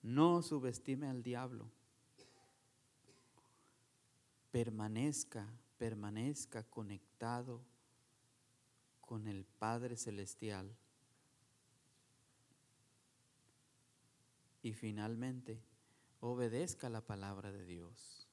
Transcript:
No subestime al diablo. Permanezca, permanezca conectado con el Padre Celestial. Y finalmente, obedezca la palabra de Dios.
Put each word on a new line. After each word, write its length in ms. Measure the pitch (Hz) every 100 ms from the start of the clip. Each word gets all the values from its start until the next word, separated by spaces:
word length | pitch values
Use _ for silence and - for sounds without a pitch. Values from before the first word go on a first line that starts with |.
No 380 | 113 131 165 175
subestime 640 | 170 151 127 123 - 131 143
al 160 | 127
diablo. 480 | 117 120 127 120 113 - - - - - - - - - - _ _ _ - - - - - - - - - _ _ _ _ - -
Permanezca, 960 | 120 117 107 107 107 143 143 - 117 104 117 - _
permanezca 840 | 113 107 104 107 127 143 - 117
conectado 1000 | 110 - 104 98 - - 117 120 123 117 127 - - _ _ _ _ - _ _ _ _ _ _
con 260 | - 113 107
el 160 | 98
Padre 540 | 98 - 110 117 123 117
Celestial. 760 | - 101 98 - 113 98 98 113 - _ - - - _ - - - - - - - - - _ - - - - - - - _ - _ - - - - - - - _ - _ - -
Y 100 | 120
finalmente, 880 | 110 110 104 107 113 127 127 123 113 - - - - - -
obedezca 680 | 120 123 120 120 175 - 131
la 140 | 113
palabra 500 | - 98 98 98 101
de 140 | 98 90
Dios. 600 | 87 85 - - - -